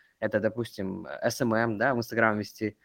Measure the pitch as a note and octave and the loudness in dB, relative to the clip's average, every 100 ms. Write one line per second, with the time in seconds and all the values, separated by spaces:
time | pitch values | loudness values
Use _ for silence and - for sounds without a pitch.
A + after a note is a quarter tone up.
0 | _ - A2 - A2 A#2+ A#2 - F#2+ F#2+ | _ -6 -2 2 0 -2 -8 -6 -6 -6
1 | D2+ C#2+ A#2 - B2 A2 A#2 G#2 B2+ A#2+ | -8 -4 -2 0 2 2 2 2 0 0
2 | A2+ A#2 A2+ G#2 G2+ - G#2+ - | -2 2 4 2 -2 -4 -6 -6